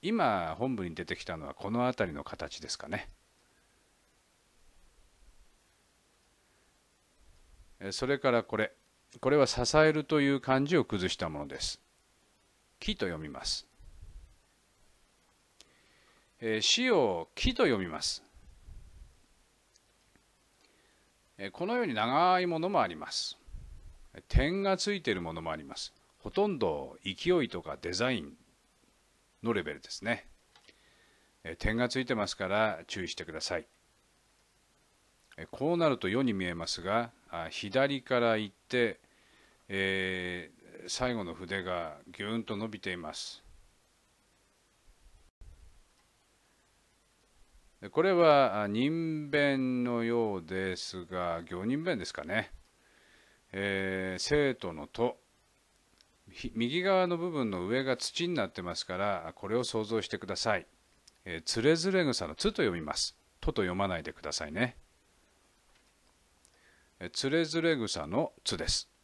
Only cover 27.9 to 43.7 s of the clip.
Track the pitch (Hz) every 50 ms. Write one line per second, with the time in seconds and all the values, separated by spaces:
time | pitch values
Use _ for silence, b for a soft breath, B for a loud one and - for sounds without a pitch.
27.9 | 90 92 117 131 127 104 73 71 - - _ _ _ _ _ _ _ _ _ _
28.9 | _ _ _ _ _ _ _ _ _ _ - 113 117 101 85 78 73 73 - -
29.9 | - - - 110 117 - - - - _ _ _ _ - b b b b b b
30.9 | b b b b b b b b b b _ 80 80 - - 107 107 117 123 123
31.9 | - 131 131 120 131 113 104 95 - - 101 92 98 104 110 110 95 80 85 -
32.9 | - 101 92 82 - - 85 80 78 78 - - 92 82 71 _ _ _ _ _
33.9 | _ _ _ _ _ _ _ _ _ _ _ _ _ _ _ _ _ _ _ _
34.9 | _ _ _ _ _ _ _ _ - - 80 - - - 131 151 175 170 170 156
35.9 | 131 - - 92 98 127 135 123 107 95 92 87 87 85 82 - - - 85 95
36.9 | 104 117 120 117 - _ _ - - 85 82 80 - - - 104 98 131 135 139
37.9 | 139 135 - - 131 123 120 117 113 110 107 101 - _ _ _ - 123 120 110
38.9 | 95 - b b b b b b b b b b b b b _ 98 98 98 95
39.9 | 95 95 95 92 92 92 90 90 90 90 85 76 - - - - - - - -
40.9 | - - 127 123 120 113 98 87 82 80 92 87 98 98 92 92 90 87 85 78
41.9 | 76 - - - 90 - 98 104 110 117 110 - 113 101 110 113 104 101 - 98
42.9 | 90 90 82 76 73 - - - - - _ - - - - -